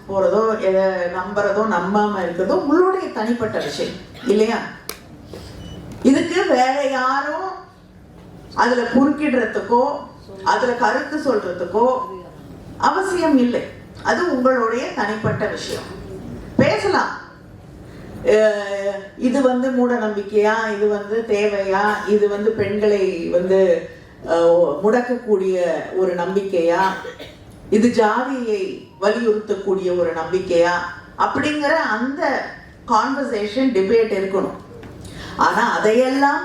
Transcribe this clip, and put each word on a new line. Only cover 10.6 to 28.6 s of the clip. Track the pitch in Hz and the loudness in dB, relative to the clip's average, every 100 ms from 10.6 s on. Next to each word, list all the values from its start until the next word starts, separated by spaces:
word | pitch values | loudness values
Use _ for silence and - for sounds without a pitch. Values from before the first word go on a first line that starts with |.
| 247 | 0
கருத்து | 240 214 262 294 302 | 0 0 0 -2 -4
சொல்றதுக்கோ | 277 214 185 175 175 214 247 262 190 185 170 - - - - - | 0 0 0 -6 -2 2 2 2 -4 -12 -16 -18 -18 -18 -18 -2
அவசியம் | 285 359 381 359 320 269 | 0 0 0 0 4 4
இல்லை. | 247 - - - - - | 4 0 -4 -12 -18 -8
அது | - 240 349 | -2 0 0
உங்களுடைய | 262 254 254 226 233 330 277 | 2 2 2 2 -2 -4 -4
தனிப்பட்ட | 208 214 202 175 127 | -4 -2 -4 -2 -4
விஷயம். | 160 - - - - - - - - - - | -6 -8 -8 -10 -14 -14 -14 -12 -14 -6 2
பேசலாம். | 277 427 403 - - - - - - - - - - - - - - | 2 2 0 0 -2 -6 -16 -20 -20 -20 -20 -20 -20 -18 -16 -6 2
அஹ், | 214 214 208 202 196 196 196 196 - | 6 6 2 -4 -4 -4 -6 -8 -2
இது | 247 277 | 0 4
வந்து | 254 247 262 | 2 2 0
மூட | 247 247 240 | 2 2 2
நம்பிக்கையா, | 214 202 196 208 208 226 220 | -2 -4 -2 2 2 2 -2
இது | 202 208 | 0 0
வந்து | 202 202 226 220 | 0 -2 -4 -2
தேவையா, | 208 208 202 196 190 208 208 190 | 0 0 0 0 2 2 0 2
இது | 208 202 | 2 2
வந்து | 202 214 | 2 0
பெண்களை | 214 196 208 208 202 185 170 170 | 0 0 0 2 2 0 -2 0
வந்து, | 175 185 190 190 165 - - - - - | 0 4 4 4 2 -2 -16 -20 -12 -2
அஹ், | 165 170 170 160 143 | 4 6 6 4 2
முடக்கக்கூடிய | 202 240 247 240 214 196 190 185 170 151 - 185 | 2 2 2 -2 0 0 2 0 0 -2 -4 0
ஒரு | 180 | 0
நம்பிக்கையா, | 175 175 196 190 180 165 170 190 185 - - - - - - - | 0 0 -2 0 0 2 4 2 -2 -10 -14 -16 -20 -20 -18 0
இது | 214 240 | 4 4
ஜாதியை | 233 214 240 277 262 226 208 | 4 4 2 -2 -4 -2 -2